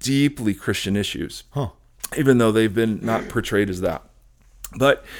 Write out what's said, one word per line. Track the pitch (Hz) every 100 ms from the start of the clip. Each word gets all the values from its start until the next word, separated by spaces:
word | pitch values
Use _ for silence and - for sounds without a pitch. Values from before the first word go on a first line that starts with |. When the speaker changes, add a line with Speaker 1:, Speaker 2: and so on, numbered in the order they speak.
Speaker 1:
deeply | 123 139 143 143 110
Christian | 98 - 98 98 101
issues, | 98 - 80 - -
Speaker 2:
Huh. | 107 104 - _ _ - -
Speaker 1:
even | 135 123
though | 113
they've | 110 110
been | 117 113 104
not | 113 113 -
portrayed | 117 - 104 101
as | 90
that. | 92 80 - _ _ _ _ - - -
But, | 139 - - -